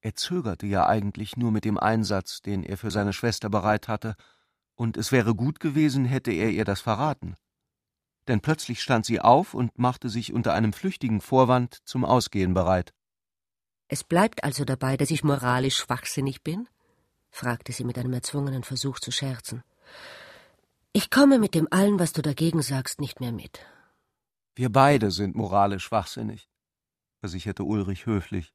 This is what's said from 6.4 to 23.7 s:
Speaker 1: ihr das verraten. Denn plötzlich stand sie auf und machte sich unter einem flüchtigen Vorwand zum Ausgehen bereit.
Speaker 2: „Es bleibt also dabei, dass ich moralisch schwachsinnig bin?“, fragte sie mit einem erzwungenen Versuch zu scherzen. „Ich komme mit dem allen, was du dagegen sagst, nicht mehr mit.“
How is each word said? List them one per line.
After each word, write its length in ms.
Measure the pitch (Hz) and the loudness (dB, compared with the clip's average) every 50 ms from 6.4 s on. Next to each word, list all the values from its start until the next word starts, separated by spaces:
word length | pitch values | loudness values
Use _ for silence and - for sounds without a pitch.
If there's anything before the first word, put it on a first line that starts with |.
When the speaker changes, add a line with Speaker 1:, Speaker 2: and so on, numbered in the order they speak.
| 101 113 | 0 0
Speaker 1:
ihr 140 | 98 85 110 | 0 0 0
das 160 | 95 98 95 | 0 -2 -2
verraten. 540 | - - 110 101 135 156 139 _ - 87 90 - _ _ _ _ _ _ _ _ _ _ _ _ _ _ _ _ _ - | -2 -2 -2 0 0 -2 -4 _ -8 -14 -14 -14 _ _ _ _ _ _ _ _ _ _ _ _ _ _ _ _ _ -2
Denn 140 | 123 104 | 0 0
plötzlich 400 | - - 156 - - - 120 - | 2 0 -2 -2 -2 -8 -8 -8
stand 240 | - - 135 113 110 | -2 0 0 0 2
sie 140 | - 113 101 | 0 -2 4
auf 340 | - 113 123 143 190 - - | 6 8 8 6 6 0 -4
und 260 | - 123 117 _ - | -4 -4 -4 _ 0
machte 300 | 123 123 127 - - 127 | 0 0 0 -2 -8 -6
sich 240 | 101 120 110 - - | -6 -6 -6 -4 -4
unter 200 | - 113 117 80 | -2 0 0 2
einem 200 | 90 110 107 98 | 2 2 0 0
flüchtigen 480 | - - - 185 - - 123 110 101 | -2 -4 -6 -6 -4 -4 -2 -2 -2
Vorwand 580 | - - - 131 131 120 127 123 123 120 - - _ | -2 2 4 4 6 6 4 2 2 -2 -8 -16 _
zum 200 | - - 127 123 | -8 -4 -4 2
Ausgehen 480 | - 123 123 110 - - 104 95 92 92 | 4 4 4 2 0 -2 0 0 2 2
bereit. 400 | 92 90 85 92 90 90 - _ _ _ _ _ _ _ _ _ _ _ _ _ _ _ _ _ _ _ _ | 2 4 4 2 2 0 -2 _ _ _ _ _ _ _ _ _ _ _ _ _ _ _ _ _ _ _ _
Speaker 2:
„Es 160 | - - - | -8 -8 -4
bleibt 400 | _ 165 170 196 226 - - - | _ 2 2 2 2 0 -4 -6
also 220 | 143 135 - 143 | -6 -4 -4 -4
dabei, 320 | 120 131 127 - 131 135 135 | -4 -2 -2 -2 -2 0 0
dass 140 | 143 - | 0 0
ich 120 | 160 147 - | -2 0 0
moralisch 540 | 151 143 131 120 123 123 127 131 135 131 - | 0 0 0 0 0 0 2 0 0 -2 -2
schwachsinnig 680 | - - 123 123 - - - - 139 139 131 - _ | -4 -4 -6 -6 -6 -8 -6 -4 -4 -4 -6 -6 _
bin?“, 240 | 160 160 196 240 - _ _ _ _ _ _ _ _ _ _ _ _ | -8 -6 -6 -8 -12 _ _ _ _ _ _ _ _ _ _ _ _
fragte 400 | _ - - 123 120 117 - - | _ -8 -6 -6 -6 -6 -6 -10
sie 140 | 120 - 123 | -10 -6 -6
mit 120 | 120 123 123 | -6 -6 -4
einem 160 | 123 127 127 | -4 -4 -4
erzwungenen 500 | 123 - - - 143 139 139 135 131 123 | -4 -6 -6 -6 -4 -4 -4 -4 -6 -6
Versuch 360 | - 135 127 - 139 127 - | -6 -8 -6 -6 -6 -6 -6
zu 120 | - - | -8 -6
scherzen. 520 | 123 - 143 135 127 117 - - - 127 - _ _ _ _ - - - - - - - - - - - - _ _ _ _ _ _ _ _ _ _ | -6 -4 -4 -6 -6 -8 -10 -12 -12 -12 -12 _ _ _ _ -20 -20 -20 -20 -20 -20 -20 -20 -20 -20 -20 -20 _ _ _ _ _ _ _ _ _ _
„Ich 160 | 208 - - | -2 0 2
komme 300 | - 254 285 277 277 247 | 4 6 8 8 8 6
mit 160 | 214 196 - | 4 4 2
dem 120 | 165 156 - | 2 2 2
allen, 280 | - 180 196 202 208 190 | 4 4 4 4 4 2
was 140 | 180 160 - | 2 0 0
du 80 | - | -2
dagegen 400 | 139 156 139 - 160 165 160 165 | -2 -2 0 0 0 2 2 0
sagst, 400 | 139 - 139 131 131 - - - | 0 0 -2 -4 -4 -4 -6 -8
nicht 180 | 147 127 - - | -8 -10 -8 -8
mehr 120 | 131 120 | -8 -6
mit.“ 280 | 117 101 - - _ - - - | -6 -8 -10 -14 _ -20 -20 -20